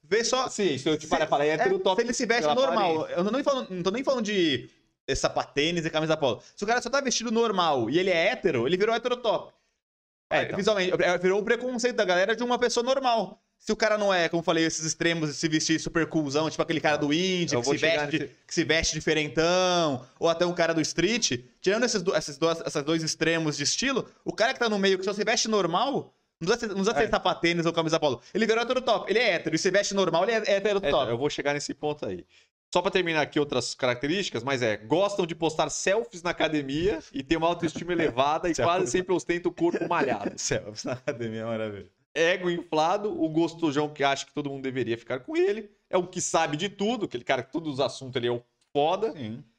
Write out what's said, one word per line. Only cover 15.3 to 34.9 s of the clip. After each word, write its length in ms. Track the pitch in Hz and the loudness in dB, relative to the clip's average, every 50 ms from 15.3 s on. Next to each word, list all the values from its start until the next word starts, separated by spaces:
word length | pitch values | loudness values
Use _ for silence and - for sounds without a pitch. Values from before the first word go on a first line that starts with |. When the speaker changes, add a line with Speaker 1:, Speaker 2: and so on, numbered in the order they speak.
Speaker 1:
de 60 | 135 | -4
se 120 | - - 160 | -2 -2 0
vestir 300 | 151 156 156 - 160 151 | 0 0 2 2 0 0
super 260 | - 160 - 165 156 | -2 -2 -2 -2 -2
coolzão, 440 | 151 - 160 156 139 131 151 160 156 | 0 0 -2 0 2 0 0 0 0
tipo 120 | - - | -2 -2
aquele 180 | 160 - 165 147 | -2 0 0 0
cara 160 | 143 156 151 143 | 2 2 2 2
do 140 | 147 143 147 | 2 0 2
indie, 400 | 165 185 190 185 180 175 147 - | 0 2 0 0 0 0 0 0
Speaker 2:
Eu 60 | 123 | 0
Speaker 1:
que 40 | 120 | 2
Speaker 2:
vou 80 | 139 143 | 2 0
Speaker 1:
se 60 | - | 2
Speaker 2:
chegar 220 | 143 156 165 156 147 | 2 2 2 2 0
Speaker 1:
veste, 120 | 143 151 151 | -2 -2 -4
Speaker 2:
nesse 160 | - - - _ _ | -4 -6 -12 _ _
Speaker 1:
que 80 | - - | -4 -2
se 100 | 175 160 | -2 2
veste 280 | 127 156 160 156 - - 156 - 180 156 156 151 147 - 160 | 2 2 2 2 0 -4 -2 0 0 2 2 0 0 0 2
diferentão, 680 | 160 170 180 185 185 180 180 175 165 151 135 120 - - _ _ | 2 4 4 4 2 2 2 2 2 2 0 -2 -6 -12 _ _
ou 100 | - 165 | 0 0
até 160 | 165 170 175 | 2 2 0
um 100 | 175 175 | 0 2
cara 200 | 175 165 165 165 | 2 2 2 2
do 60 | 160 | 0
street, 600 | 151 - - - 170 196 226 240 233 - 156 123 - - _ _ | 0 0 0 0 2 2 2 0 0 -2 -2 -4 -6 -12 _ _
tirando 240 | - 175 202 226 254 | 0 0 2 2 2
esses 180 | 233 240 208 | 0 0 0
do-, 120 | 170 185 - | 0 0 0
esses 220 | 156 - - 143 | 0 -2 -4 -4
dois, 240 | - 165 165 160 160 | 0 0 0 0 0
esses 220 | - 156 - 160 | -4 -4 -4 -2
dois 200 | 139 147 165 165 | 0 0 -2 0
extremos 540 | 160 151 - - 160 160 165 165 160 151 143 | 0 -4 -2 0 0 0 2 2 0 -2 -2
de 60 | 135 143 | -2 -2
estilo, 420 | 139 - - 226 269 277 214 - - _ _ _ | -2 -2 0 0 0 0 -2 -4 -6 _ _ _
o 80 | - | -10
cara 200 | 170 - 208 247 | -2 0 0 0
que 60 | 247 - | 2 0
tá 100 | 240 226 | 0 0
no 100 | 214 202 | 0 2
meio, 200 | 196 196 196 185 | 2 2 2 2
que 60 | 190 | 0
só 80 | 208 196 | -4 -4
se 100 | 202 208 | -2 0
veste 240 | 208 240 233 - 226 | 0 0 0 0 0
normal, 680 | 220 208 185 165 165 185 233 277 277 185 - - _ _ _ _ _ _ | 2 2 2 2 2 0 0 0 -2 -4 -6 -8 _ _ _ _ _ _
não 60 | 165 170 | 0 0
precisa 120 | 233 233 | 0 0
ser, 60 | 233 220 | 0 -4
não 60 | 185 | -2
precisa 200 | 196 190 208 233 143 | 0 0 2 2 2
ser 60 | 143 | 2
Speaker 2:
É. 40 | 208 | 2
Speaker 1:
sapatênis 540 | - 196 - 185 165 - - 170 175 175 160 | 0 0 0 0 -2 2 0 0 2 2 0
ou 60 | 165 | 0
camisa 260 | 160 165 165 156 156 156 | 0 0 0 2 2 2
polo. 220 | 147 147 120 143 - - - | 2 0 0 -2 -8 -6 -2
Ele 120 | 185 220 | -2 0
virou 160 | 208 226 226 | 2 2 0
hétero 200 | 240 233 254 254 | 0 0 -2 -2
top. 280 | 247 247 220 185 - - | 2 0 0 0 0 0
Ele 80 | 190 220 | 0 2
é 120 | 247 220 175 | 2 2 0
hétero, 200 | 156 - 165 151 | 0 -2 -2 -2
e 40 | 160 | 0
se 120 | - 196 | 2 4
veste 240 | 180 202 202 - 202 | 4 4 4 2 0
normal, 300 | 196 190 165 160 170 185 | 2 2 2 4 2 2
ele 80 | 226 | 2
é 40 | 233 220 214 208 202 | 0 0 2 2 0
hétero 220 | 196 202 214 208 196 | 2 2 2 0 2
Speaker 2:
É, 20 | |
Speaker 1:
top. 60 | 196 143 | 2 2
Speaker 2:
então, 200 | - 156 131 110 | 2 2 2 2
eu 80 | 120 117 | 0 0
vou 120 | 135 151 | -2 -2
chegar 240 | - - 135 143 143 | -2 -2 -2 -2 -2
nesse 180 | 147 - - | -2 -4 -8
ponto 320 | - _ - 151 147 147 - | -8 _ -4 -4 -4 -4 -6
aí. 200 | 113 92 87 87 _ _ _ _ _ _ _ _ _ - | -8 -8 -8 -12 _ _ _ _ _ _ _ _ _ -2
Só 80 | 175 | 0
pra 80 | 175 196 | 0 2
terminar 320 | 190 190 175 170 160 156 | 0 0 0 2 0 0
aqui 160 | 143 127 - 156 | 0 0 0 0
outras 340 | 143 143 131 123 120 - - | 0 2 0 -2 -2 -2 -6
características, 680 | - - 123 123 120 - 143 170 202 185 - - 117 | -2 0 0 0 0 -2 -2 0 0 -2 -2 -4 -4
mas 180 | 110 135 139 123 | -2 -2 -2 0
é, 160 | 123 113 104 | 2 0 0
gostam 480 | 101 107 110 | -2 -2 -2